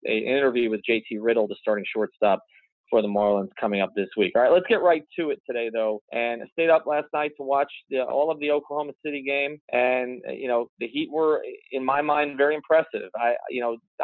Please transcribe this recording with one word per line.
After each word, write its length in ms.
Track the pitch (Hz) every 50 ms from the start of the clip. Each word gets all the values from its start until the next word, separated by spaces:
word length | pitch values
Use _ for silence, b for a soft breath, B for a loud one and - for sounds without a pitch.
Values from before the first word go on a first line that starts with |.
| -
a, 60 | -
an 140 | 110 110 110
interview 440 | 123 131 139 139 131 117 123 120 110
with 120 | 110 104 -
J 160 | - 113 110
T 180 | 110 - 117 104
Riddle, 280 | 110 117 113 117 107
the 80 | 101 98 -
starting 240 | - 110 107 104 95 -
shortstop 500 | - 113 107 101 - _ 107 101 95 - - b b b b b b _ _ _
for 120 | 120 113
the 60 | 104 104
Marlins, 400 | 101 104 104 104 101 101 95 95 - -
coming 220 | 113 104 101 98
up 120 | 98 92 -
this 120 | 104 95 - -
week. 160 | 110 98 90 -
All 80 | 117
right, 100 | 123 120
let's 140 | 165 180 180 -
get 140 | 233 180
right 200 | 170 175 165 156 151 _ - 180
to 120 | 165 147
it 100 | 135 - _
today, 240 | - 120 120 117 113
though. 300 | 113 113 110 110 107 104 - _
And 300 | - 117 117 120 120 113
I 40 | 110 -
stayed 160 | _ 165 165 165
up 160 | 160 160 156
last 200 | 151 147 147 151 -
night 200 | - 151 151 151 151
to 80 | - 139
watch 280 | 135 139 139 143 - - - - _
the, 140 | 143 131
all 280 | 123 123 127 135 151 160
of 100 | 160 147
the 100 | 147 147
Oklahoma 420 | 147 147 147 - 143 151 147 143 - _ -
City 180 | 151 143 143
game. 360 | 131 139 139 139 139 143 151 147 _ -
And, 500 | 127 123 123 127 127 127 127 123 127 123 123 123
uh, 40 |
you 160 | 123 - 135 123
know, 200 | 120 120 120 - _ -
the 80 | - 113
Heat 200 | 131 147 156 117
were, 320 | 143 160 160 156 151 - - 127 127 - _ -
in 140 | 135 131 131
my 180 | 131 135 143
mind, 340 | 151 147 147 147 147 143 139
very 200 | 135 143 147 156
impressive. 540 | 147 - - 160 160 151 - - 104 101 92 -
I, 180 | 113 120 120 120 - - -
you 120 | - 127
know, 160 | 120 117 117 117 - _ _ -